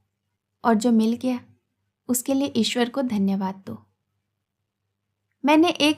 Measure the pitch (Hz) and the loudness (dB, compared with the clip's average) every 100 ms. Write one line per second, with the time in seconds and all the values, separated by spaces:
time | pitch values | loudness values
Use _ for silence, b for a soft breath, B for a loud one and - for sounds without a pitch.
0 | _ _ _ _ _ _ 247 220 240 226 | _ _ _ _ _ _ 0 2 2 2
1 | 220 240 254 247 - _ _ _ _ _ | 2 -2 -4 -6 -10 _ _ _ _ _
2 | - 240 - 269 277 247 214 247 240 269 | -6 -4 -2 -2 0 -2 -2 0 -2 -2
3 | 254 202 196 196 190 190 - - - _ | -4 -2 0 -2 -4 -8 -14 -16 -18 _
4 | _ _ _ _ _ _ _ _ _ _ | _ _ _ _ _ _ _ _ _ _
5 | _ _ _ _ 269 302 339 - - | _ _ _ _ 2 4 4 2 0